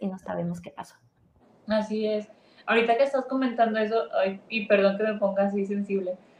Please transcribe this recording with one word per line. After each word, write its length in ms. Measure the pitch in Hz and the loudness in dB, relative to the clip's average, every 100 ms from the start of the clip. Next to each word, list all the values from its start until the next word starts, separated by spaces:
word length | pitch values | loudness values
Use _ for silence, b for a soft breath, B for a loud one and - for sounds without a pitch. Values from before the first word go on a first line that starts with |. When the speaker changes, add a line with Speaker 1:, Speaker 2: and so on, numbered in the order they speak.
Speaker 1:
y 60 | 196 | -6
no 120 | 185 | -8
sabemos 400 | 190 175 175 175 | -8 -6 -4 -6
qué 80 | 175 | -12
pasó". 240 | - - - _ _ _ _ _ _ - | -16 -18 -20 _ _ _ _ _ _ -4
Speaker 2:
Así 380 | 214 208 214 214 | -2 -2 -2 -2
es. 200 | 214 208 b b b - | -2 -6 b b b 0
Ahorita 320 | 226 233 233 | 2 4 4
que 60 | |
estás 220 | 277 262 254 | 2 0 -2
comentando 540 | 262 254 233 226 220 | -2 0 2 2 2
eso, 240 | 214 226 - | 0 0 0
ay, 260 | - 190 196 - | 0 0 -2 -6
y 160 | 226 202 | -6 2
perdón 300 | 202 196 196 | 4 4 2
que 60 | |
me 120 | 220 208 | -2 0
ponga 280 | 196 196 202 | 0 2 0
así 180 | 202 196 | 0 -2
sensible, 520 | 202 202 196 180 185 b b | -4 -2 -2 -4 -8 b b